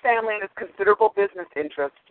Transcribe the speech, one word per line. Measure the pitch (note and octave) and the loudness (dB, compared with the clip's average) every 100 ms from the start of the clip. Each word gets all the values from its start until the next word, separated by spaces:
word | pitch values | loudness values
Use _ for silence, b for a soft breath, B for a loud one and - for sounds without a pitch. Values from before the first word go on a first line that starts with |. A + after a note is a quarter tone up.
family | B3 A#3 A3 | 0 0 0
and | G#3 | -4
his | G3 - | -6 -10
considerable | F#3+ - G3 G#3 A3 - | -14 -2 2 4 4 2
business | G3+ F#3 E3+ C#3+ | -2 -4 -12 -8
interests, | D3+ - C#3 _ _ | -8 -6 -6 _ _